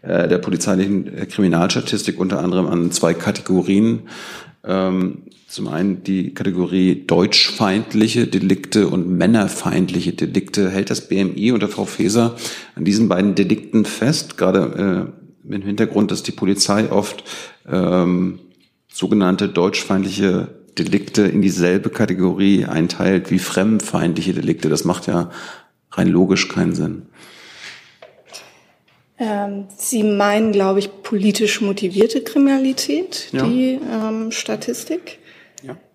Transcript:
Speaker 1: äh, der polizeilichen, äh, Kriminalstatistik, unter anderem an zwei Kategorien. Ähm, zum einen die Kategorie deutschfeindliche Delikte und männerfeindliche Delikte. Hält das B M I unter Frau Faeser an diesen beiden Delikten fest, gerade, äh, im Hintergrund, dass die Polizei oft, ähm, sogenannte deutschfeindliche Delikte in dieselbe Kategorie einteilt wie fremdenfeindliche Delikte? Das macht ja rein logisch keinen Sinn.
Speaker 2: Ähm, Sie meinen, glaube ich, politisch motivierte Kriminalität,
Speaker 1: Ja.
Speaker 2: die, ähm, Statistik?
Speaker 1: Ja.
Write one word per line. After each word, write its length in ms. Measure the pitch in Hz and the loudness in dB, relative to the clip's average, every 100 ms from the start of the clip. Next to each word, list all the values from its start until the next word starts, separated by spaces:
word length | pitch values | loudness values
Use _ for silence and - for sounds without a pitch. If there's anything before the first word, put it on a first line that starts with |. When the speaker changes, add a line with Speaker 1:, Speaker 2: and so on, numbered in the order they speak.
Speaker 1:
äh, 260 | - 90 87 | 0 0 2
der 100 | 90 | 2
polizeilichen, 680 | 104 90 - 92 98 98 - - | 0 -2 0 0 2 0 -2 -8
äh, 100 | 95 | -8
Kriminalstatistik, 920 | - 95 82 90 - - 104 - 82 | 0 2 4 0 -2 -2 -4 -4 -2
unter 200 | 95 - | -2 0
anderem 260 | 87 90 87 | 0 0 0
an 260 | 87 87 | 0 0
zwei 220 | - 82 | 2 0
Kategorien. 960 | 85 - 95 - 92 87 98 113 117 - - - - - _ | 2 -2 -4 0 0 4 4 4 0 -6 -16 -16 -16 -20 _
Ähm, 580 | - 95 95 92 92 - - _ _ | -4 -2 0 0 -2 -4 -16 _ _
zum 200 | - 101 | -10 -6
einen 340 | 80 98 90 | -2 -2 -2
die 300 | - 95 76 | -2 -2 -2
Kategorie 720 | - 95 90 87 95 92 90 - | -4 -4 -2 0 4 4 2 2
deutschfeindliche 1200 | 85 90 - - - 104 98 113 107 107 120 117 | 2 4 2 0 0 0 0 0 2 2 2 0
Delikte 600 | 95 92 92 - 107 98 | 0 2 0 0 2 2
und 200 | 92 87 | 0 0
männerfeindliche 1040 | 87 90 113 98 - - - 92 87 87 | 2 4 4 2 -2 -2 0 0 0 -4
Delikte. 580 | - - 98 - - 95 | -4 -2 -2 -2 -2 0
Hält 200 | 98 98 | 0 -2
das 180 | - - | -4 -2
B 100 | 95 | 0
M 180 | 95 - | 0 0
I 160 | 107 | 0
unter 160 | 117 101 | 2 0
Frau 180 | - 98 | -4 -6
Faeser 500 | - 101 113 117 113 - - - | -2 2 4 2 -2 -10 -12 -14
an 100 | - | -2
diesen 240 | 95 104 113 | 0 2 4
beiden 260 | 90 101 | 4 2
Delikten 500 | 92 90 - - 113 | 2 2 0 0 0
fest, 520 | 101 - 117 160 - - | 0 0 0 0 -4 -2
gerade, 760 | 92 95 76 - 101 92 - - - _ - | 2 2 0 -2 -2 -2 -4 -12 -20 _ -10
äh, 40 | |
im 80 | 101 | -8
Hintergrund, 480 | 98 104 110 104 104 | -6 -2 0 2 0
dass 120 | 90 | -2
die 100 | - | -6
Polizei 600 | - 95 98 - 104 110 | -2 0 0 2 2 2
oft, 320 | 98 101 - - - - - - | 0 -2 -10 -14 -16 -16 -20 -4
ähm, 720 | 92 90 90 90 90 90 - - _ _ _ _ | 0 2 2 2 2 -2 -6 -18 _ _ _ _
sogenannte 560 | - - 107 92 92 98 | -6 0 2 4 2 0
deutschfeindliche 1000 | 82 92 - - 95 98 95 95 92 92 - - - | 2 0 0 -2 -2 0 0 2 2 -2 -10 -16 -6
Delikte 440 | 80 101 - - | 0 0 0 2
in 180 | 98 90 | 4 4
dieselbe 480 | 95 82 87 95 - | 2 2 2 2 0
Kategorie 800 | - 110 92 90 87 98 98 - | -2 -2 2 0 2 4 4 2
einteilt 640 | 76 85 - 90 95 - | 0 -2 0 0 0 0
wie 80 | 92 | -2
fremdenfeindliche 960 | - - 101 107 - 90 82 85 90 | 0 0 2 0 0 -2 0 -2 -2
Delikte? 340 | 87 - 82 82 | -2 -2 -2 0
Das 160 | 76 | 0
macht 220 | 85 87 - | 0 -2 -2
ja 240 | 87 85 - - - _ _ _ | -2 -2 -8 -16 -18 _ _ _
rein 180 | - 92 | -2 2
logisch 400 | 85 95 92 - | 4 4 2 0
keinen 260 | - 87 | -2 -2
Sinn. 280 | 87 78 - - - - - - - - - - _ - _ _ - - _ _ _ _ _ _ _ | 0 -4 -6 -14 -20 -20 -20 -20 -20 -20 -20 -20 _ -20 _ _ -20 -20 _ _ _ _ _ _ _
Speaker 2:
Ähm, 480 | 226 202 202 202 196 - | -4 -2 -4 -6 -12 -10
Sie 260 | - 226 | -4 0
meinen, 500 | 208 202 202 208 220 | 2 4 4 4 4
glaube 260 | 202 196 196 | 4 4 2
ich, 240 | 196 - | 0 -10
politisch 580 | - 208 208 196 214 - | -4 2 2 2 0 0
motivierte 600 | 202 196 185 190 226 269 | -2 0 -2 2 2 2
Kriminalität, 1080 | - 302 277 269 262 269 - 294 370 - - | -2 2 4 4 0 -2 -2 -2 -4 -8 -6
Speaker 1:
Ja. 140 | - 226 | -2 0
Speaker 2:
die, 320 | 247 262 262 233 | 2 0 -2 -4
ähm, 380 | 226 220 220 226 | -4 -4 -4 -6
Statistik? 880 | - - 214 - - - 330 - - - - - - | -6 -6 -6 -6 -8 -6 -8 -8 -20 -20 -20 -20 -20
Speaker 1:
Ja. 140 | 131 - _ | -18 -18 _